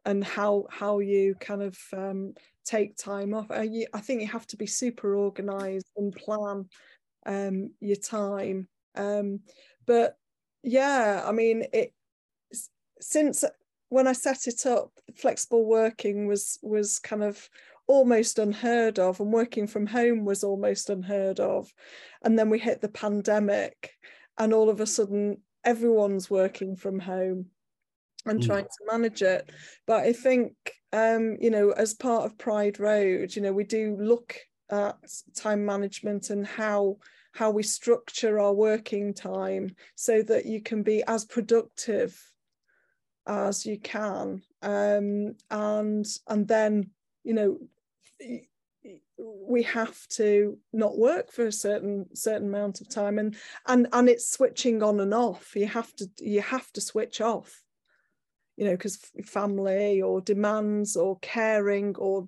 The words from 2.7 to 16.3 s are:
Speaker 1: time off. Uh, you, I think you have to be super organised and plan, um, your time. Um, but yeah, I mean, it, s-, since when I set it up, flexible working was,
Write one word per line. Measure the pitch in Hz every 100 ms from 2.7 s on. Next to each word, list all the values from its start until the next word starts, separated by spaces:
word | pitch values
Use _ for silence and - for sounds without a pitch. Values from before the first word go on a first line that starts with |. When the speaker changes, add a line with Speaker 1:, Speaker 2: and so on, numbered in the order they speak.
| 220 208 -
Speaker 1:
time | - 202 202 220
off. | 214
Uh, | 220
you, | 220 226 220
I | 214
think | 208 247
you | 214
have | 226 -
to | 208
be | 208
super | - 247 233 202 202
organised | 202 196 196 196 196 190 - -
and | 202
plan, | 185 - 214 208 202 190 - _ _ _ _ -
um, | 196 196 190 196 -
your | 208 202
time. | - 220 202 202 196 190 185 _ _ -
Um, | 202 208 202 202 - _ _ _ -
but | 233 233 - _ _ _ _
yeah, | 262 254 277 269 214 196
I | -
mean, | 220 226 226 220
it, | 220 - _ _ _ _ _ _
s-, | - - _ _ -
since | - 302 294 - - - _ _ -
when | 254 262
I |
set | 254 285 262 254
it | 233 269
up, | 240 - _ - -
flexible | 254 - - 233 220
working | 220 220 226 208 202
was, | 208